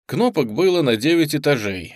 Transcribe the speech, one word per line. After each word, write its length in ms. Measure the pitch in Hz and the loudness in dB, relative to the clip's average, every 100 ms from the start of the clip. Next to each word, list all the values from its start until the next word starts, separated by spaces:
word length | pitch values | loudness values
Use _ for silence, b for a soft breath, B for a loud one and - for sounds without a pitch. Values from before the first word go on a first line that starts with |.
| - | -8
Кнопок 480 | 135 247 170 120 | -2 0 0 -2
было 300 | 107 185 175 | 0 2 2
на 140 | 143 113 | 2 2
девять 360 | 135 170 151 | 2 2 0
этажей. 600 | 147 143 139 104 95 80 | 0 0 0 -2 -8 -10